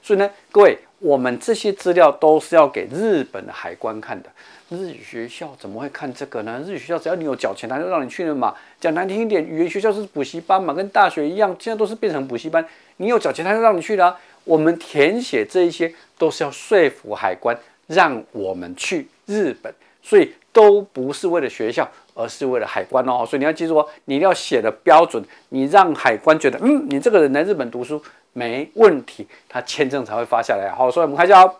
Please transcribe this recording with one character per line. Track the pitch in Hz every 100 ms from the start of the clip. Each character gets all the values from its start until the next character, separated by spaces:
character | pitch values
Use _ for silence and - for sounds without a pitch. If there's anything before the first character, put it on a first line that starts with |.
所 | - 202
以 |
呢， | 202 - _
各 | 208
位， | 196 107 _ _
我 | 165 139
们 | 127 120
这 | -
些 | 214 208
资 | 196 180
料 | 180 160
都 | 143 156 156
是 | - 165
要 | 147
给 | - 90
日 | 139 220 180 127
本 | 98
的 | -
海 | - -
关 | 87 117 110
看 | 107 107
的。 | 87 _ - - _
日 | 170 190
语 | 139
学 | - 120 117
校 | - 160 131
怎 | -
么 | 104
会 | 139
看 | - 147
这 | 123 139
个 | 120
呢？ | 107 120 160
日 |
语 | 185
学 | 123
校 | 165
只 | 165
要 |
你 | 180 160
有 | 123
缴 | 113
钱， | 101 117
他 | 131
就 | 175
让 | 180
你 | 131
去 | -
了 | 170
嘛。 | 143 117 - - _
讲 | 170
难 | 160 190
听 | 196
一 | 226
点， | 180 160
语 | 160
言 | 170
学 | 196
校 | 214
是 | 202
补 | 202 -
习 | 139 165
班 | - 190
嘛， | 185
跟 | 147 196
大 | - 190
学 | - 147
一 | 185
样， | 208 180
现 | -
在 | 220
都 |
是 | 214
变 | 226 214
成 | 156 135
补 | 120
习 | 160
班。 | 165 165 _ _ _
你 | 196
有 | 240
缴 | 156
钱， | 131
他 | 170
就 | 214
让 | 226 185
你 |
去 | 156 208
了 | 180
啊。 | 180 _ _
我 | - 160
们 | 156 165
填 | - 151 143 220
写 | 254 127
这 | 107 185
一 | 175
些 | 160 165 165 _ _
都 | 160
是 | -
要 | 151
说 | 131 - 208 151
服 | - -
海 | 101 98
关， | 90 120 120 _ _ _
让 | 160 170 120 107
我 | 117 95
们 | 92 87
去 | 90 - 175 135 _ -
日 | 208 175 -
本， | 113 - _ _
所 | - 208
以 | 151 - _
都 | - 214 202
不 | 196 - 131
是 | 143 185
为 | 170
了 | 131
学 | - 110
校， | 123 131 - _
而 | - 113
是 | -
为 | 135 127
了 | 104
海 | -
关 | 95 127 127
哦。 | 123 117
所 | 143
以 |
你 |
要 | 147
记 | 160 165
住 | 156
哦， | 151 -
你 | - 139
一 |
定 | 185
要 |
写 | 180 - 131
的 | 110 104
标 | - 156 170
准， | 117 101 - _
你 | 135
让 | 139 196 185
海 | 139 131
关 | 110 - 156
觉 | 143
得， | 120
嗯， | 233 294 262
你 | 139
这 | 190
个 | 214
人 | 147
来 | 139
日 | 175
本 | 185 120
读 | 120
书 | 120 151 - _ _
没 | - 120 123 151
问 | - 220 151
题， | 117 - 98 - _
他 | 123
签 | - - 139
证 | 139
才 | 113
会 | 107 117
发 | 117
下 | 117 107
来。 | 98 92
好， | 127
所 | 127
以 |
我 | 160
们 | 143
看 |
一 | 180
下 | 196
哦 | 185 -